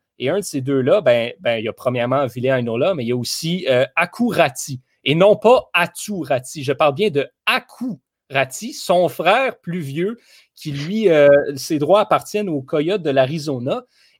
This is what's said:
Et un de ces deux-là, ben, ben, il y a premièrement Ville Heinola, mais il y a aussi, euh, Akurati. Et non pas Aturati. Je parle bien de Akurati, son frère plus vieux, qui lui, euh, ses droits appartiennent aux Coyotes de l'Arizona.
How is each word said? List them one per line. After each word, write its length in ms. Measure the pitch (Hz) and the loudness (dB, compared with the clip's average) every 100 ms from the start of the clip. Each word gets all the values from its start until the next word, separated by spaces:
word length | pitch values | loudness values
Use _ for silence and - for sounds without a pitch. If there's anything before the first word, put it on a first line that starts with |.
| _ - | _ -8
Et 120 | 127 | -4
un 80 | 190 | -2
de 60 | |
ces 180 | 190 143 | -4 -6
deux-là, 400 | 131 135 127 202 | -2 0 2 2
ben, 320 | 147 120 117 - | 4 2 0 -4
ben, 180 | 120 117 | -2 -2
il 60 | |
y 40 | 110 | -4
a 60 | |
premièrement 500 | - 127 123 120 135 135 | -6 -4 -2 0 0 -2
Ville 200 | 127 127 | -2 -2
Heinola, 480 | 131 117 117 165 | 0 -2 -2 -2
mais 100 | 170 | -2
il 40 | 117 | -2
y 40 | |
a 40 | 123 | -4
aussi, 500 | 117 - 160 185 - | -4 -6 -4 -2 0
euh, 160 | 127 135 | 2 2
Akurati. 840 | - 175 - 240 165 151 - - 131 _ _ | 0 -4 -2 -2 2 0 -2 -10 -12 _ _
Et 120 | 127 | -2
non 220 | 160 196 208 | 4 4 4
pas 320 | 214 254 - | 4 4 2
Aturati. 880 | 175 170 - - 202 143 131 127 160 | -2 -2 -4 -10 -8 -4 -4 -4 -8
Je 100 | 135 | -4
parle 220 | 135 156 | 0 0
bien 160 | 139 214 | 2 -2
de 180 | 143 131 _ | -2 -4 _
Akurati, 1300 | - 247 - - 247 160 _ _ _ 139 131 - 233 | -2 -2 -4 -12 -10 -10 _ _ _ -2 -2 -4 -12
son 380 | - - 180 170 | -8 0 2 2
frère 480 | - 165 226 262 - | 0 0 2 0 -6
plus 200 | - 175 | -10 -8
vieux, 360 | 139 143 190 233 _ _ _ | -8 -6 -6 -8 _ _ _
qui 180 | _ 156 | _ -10
lui, 380 | 139 147 214 208 | -8 -6 0 2
euh, 180 | 156 143 143 143 139 | 6 8 6 4 -6
ses 220 | - 156 | -4 -2
droits 220 | 147 196 | 2 2
appartiennent 480 | 202 147 - 208 202 | 4 0 -2 -6 -4
aux 140 | 147 | -6
Coyotes 400 | 131 156 151 208 | -4 -2 0 -2
de 80 | 160 | 0
l'Arizona. 720 | 135 131 160 147 131 123 233 - _ _ _ | 2 2 0 -6 -6 -4 -6 -8 _ _ _